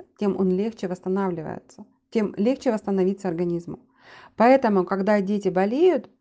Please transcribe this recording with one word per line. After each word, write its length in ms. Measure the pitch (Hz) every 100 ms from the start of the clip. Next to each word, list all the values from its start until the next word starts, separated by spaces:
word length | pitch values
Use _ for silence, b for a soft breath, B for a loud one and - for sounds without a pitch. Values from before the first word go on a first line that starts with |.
| - -
тем 160 | 208 -
он 140 | 190
легче 360 | 185 220 220 185
восстанавливается, 960 | 180 185 190 190 170 151 - - - 208 _ _
тем 240 | 226 208 -
легче 360 | 208 262 269
восстановиться 560 | 214 - 196 185 190 185
организму. 520 | 165 175 170 170 160 _ B B B B -
Поэтому, 500 | 233 269 240 202 180
когда 360 | 196 196 208
дети 280 | 190 208 196
болеют 600 | 175 196 254 370 285 - _